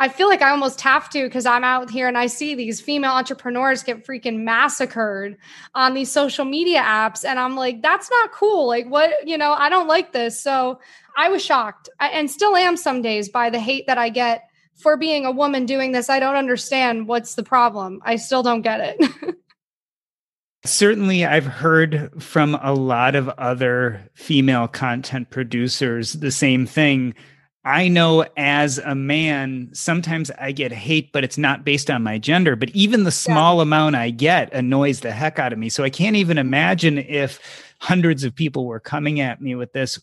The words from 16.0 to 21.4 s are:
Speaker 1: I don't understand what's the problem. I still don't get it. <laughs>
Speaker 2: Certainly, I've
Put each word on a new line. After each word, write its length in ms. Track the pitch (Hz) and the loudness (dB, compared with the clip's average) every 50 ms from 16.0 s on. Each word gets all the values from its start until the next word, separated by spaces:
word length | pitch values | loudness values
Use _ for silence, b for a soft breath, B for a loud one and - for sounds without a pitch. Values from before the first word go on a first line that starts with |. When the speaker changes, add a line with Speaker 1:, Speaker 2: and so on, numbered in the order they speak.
| 233 - | 0 0
Speaker 1:
I 120 | 269 269 | 0 0
don't 160 | 262 269 277 | 0 0 0
understand 720 | 277 269 254 247 - - - 269 262 262 247 233 226 220 214 | 0 0 0 -2 -2 -2 -2 -2 0 0 0 -2 -2 -4 -2
what's 260 | 240 240 226 - - | -4 -4 -4 -6 -8
the 80 | - 220 | -10 -4
problem. 580 | - 262 254 240 233 202 208 190 185 185 - - | 0 2 2 2 2 0 -2 -8 -10 -10 -8 -4
I 100 | - 233 | -4 -4
still 280 | 226 226 - 269 254 247 | -4 -2 -2 -2 0 2
don't 180 | 247 240 226 220 | 0 0 0 0
get 180 | 226 220 226 | -2 -2 -2
it. 180 | 190 147 - - | -2 -2 2 2
<laughs> 360 | 302 262 - - - 359 349 - _ _ _ _ _ _ _ _ _ _ _ _ _ _ _ _ _ _ _ _ _ _ _ _ - | 2 2 2 -2 -10 -10 -10 -10 _ _ _ _ _ _ _ _ _ _ _ _ _ _ _ _ _ _ _ _ _ _ _ _ -8
Speaker 2:
Certainly, 600 | - - - 202 202 226 214 202 190 190 180 175 | -4 0 2 4 4 4 2 0 0 2 2 2
I've 220 | 143 147 160 | 2 2 2